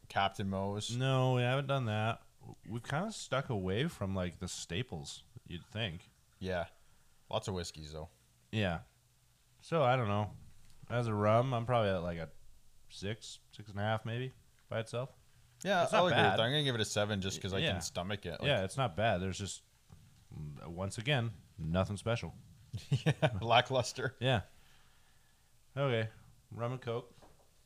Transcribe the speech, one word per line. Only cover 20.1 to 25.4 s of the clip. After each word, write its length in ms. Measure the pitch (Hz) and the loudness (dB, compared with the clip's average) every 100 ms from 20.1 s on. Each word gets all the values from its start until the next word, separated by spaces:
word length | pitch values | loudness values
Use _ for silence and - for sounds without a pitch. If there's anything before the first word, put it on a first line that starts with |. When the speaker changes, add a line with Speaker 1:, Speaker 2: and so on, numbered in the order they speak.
| - - - 76 71 73 | -20 -16 -12 -10 -10 -10
Speaker 2:
once 320 | 85 98 - | -6 -4 -4
again, 340 | 113 143 113 98 - - | 0 2 0 -4 -14 -8
nothing 360 | 80 87 95 101 | 0 2 2 0
special. 380 | - 117 82 - - - - | -2 -2 -2 -10 -18 -20 -12
Speaker 1:
<laughs> 160 | - - | -10 0
Yeah, 240 | 139 - - 151 107 | 2 2 4 2 2
lackluster. 760 | 113 117 - 131 117 - 127 - | 4 6 6 2 0 -2 -4 0
Speaker 2:
Yeah. 220 | 123 120 - - - - - - - - _ _ | 2 2 0 -10 -20 -20 -20 -20 -20 -20 _ _